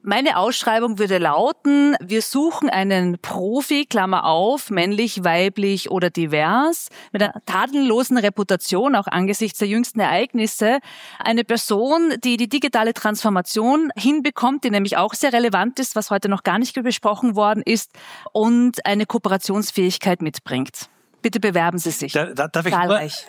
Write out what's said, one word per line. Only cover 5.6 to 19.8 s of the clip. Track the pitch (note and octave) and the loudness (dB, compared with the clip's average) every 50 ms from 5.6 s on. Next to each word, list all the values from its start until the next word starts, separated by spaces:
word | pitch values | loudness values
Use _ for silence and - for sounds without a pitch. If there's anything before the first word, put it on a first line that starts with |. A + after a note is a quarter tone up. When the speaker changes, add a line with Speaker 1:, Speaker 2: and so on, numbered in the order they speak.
| G3+ G3 G3 F#3 - - | 0 0 0 -2 -4 -4
Speaker 1:
oder | - F#3 F3+ F3 | -2 0 -2 0
divers, | _ E3+ E3 D#3 D3+ D3+ D3+ E3 G3 B3 C#4+ D#4+ E4+ - - - - - - - | _ -2 -2 0 0 0 2 2 2 2 2 2 0 -4 -8 -14 -16 -20 -18 -8
mit | - G3+ | -2 -2
einer | G#3 G3 - G#3+ _ | -2 -2 -2 -8 _
tadellosen | - - F#3 A3 C4 C#4 C#4+ C#4 B3+ A3 A#3 C4 - B3+ | -4 -2 -2 -2 0 0 0 2 2 2 2 2 2 2
Reputation, | B3 G3+ G#3 G3 - G3+ - G3 F3 - - G3 F3+ A#3+ C#4+ C4+ | 2 2 0 0 -2 0 0 0 -2 0 -2 0 0 2 2 2
auch | G3+ G3+ | 0 0
angesichts | - - F3+ F#3 F#3+ G3+ - A3+ G3+ - - | -2 -2 -2 0 0 -2 -2 -4 -6 -2 -4
der | G#3+ | -2
jüngsten | G3+ G#3 A#3 A#3+ - - A3+ | 0 0 0 -2 -2 -2 -2
Ereignisse. | G3 C#3+ D3+ F3+ A#3+ - - A#3 A3 G#3+ - - A3 G#3+ B3 C#4 - - - - - - - - | 0 2 2 0 -2 -2 -2 -2 -2 -2 -2 0 0 2 0 0 -2 -10 -20 -20 -20 -20 -16 -6
Eine | - - A3+ A#3 A#3 | -2 0 0 0 0
Person, | - A#3 A3 - - G#3+ G3 A3+ C4+ D4+ E4+ E4+ D#4+ C4 A#3+ - | 0 -2 -2 0 0 0 0 2 2 2 2 2 2 0 0 0
die | B3 A#3+ | -2 0
die | G#3+ A#3+ | 0 0
digitale | G#3+ C4+ D4 B3+ C#4 - A#3 A3 A3+ A#3 | 0 0 -2 -2 0 0 2 2 0 -2
Transformation | - - G#3+ G#3 F#3+ - A3 G3+ F#3 F3+ - - A3 A3 B3 C#4 D#4 D#4+ C#4+ - | -2 -2 -2 -2 0 0 2 2 2 0 -2 -2 0 2 2 2 2 2 0 -2
hinbekommt, | G#3 G3 C4 D4 D#4 B3+ C#4+ - - - B3 C4+ C#4+ - | 0 2 2 2 2 0 -2 -2 0 0 0 0 0 0
die | B3 | 0
nämlich | G#3 G3+ G3 G3 - | 0 2 0 0 2
auch | D#3+ F#3 G#3 - | 0 0 0 0
sehr | - - C#4 A#3+ | 0 0 2 2
relevant | A#3 A#3+ A#3 G3 F3+ G3 A#3+ C4 | 2 2 2 2 2 0 0 0
ist, | - C4 - - | -4 -6 -2 -2
was | A3 G#3 - | -4 -2 0
heute | G#3 G3 - G3+ | -2 0 0 0
noch | G3+ F#3+ _ | -2 0 _
gar | G3 F3 | 0 0
nicht | G#3 C4 - - C4+ | 0 0 -2 -4 -2
besprochen | A3+ B3 A3 - - - - - C4 A#3+ G#3 | -2 -2 -2 0 0 0 0 2 0 0 2
worden | G#3+ G#3 G#3 G#3+ G#3+ - | 2 2 2 2 0 0
ist, | - A3+ A3+ - _ _ - - - - - - - | 0 0 0 -2 _ _ -20 -20 -20 -20 -18 -18 -4
und | _ G#3+ G#3+ A3+ A#3 A#3+ B3 B3 A#3 - - | _ 0 2 4 4 4 4 2 0 0 -2
eine | - G3+ G#3 G#3+ | 0 0 0 0
Kooperationsfähigkeit | - - A3+ - G3+ F#3+ F#3+ - - G3 G#3 G#3 - - - | -2 -2 -2 0 0 0 0 0 -2 -2 -2 -2 -2 0 0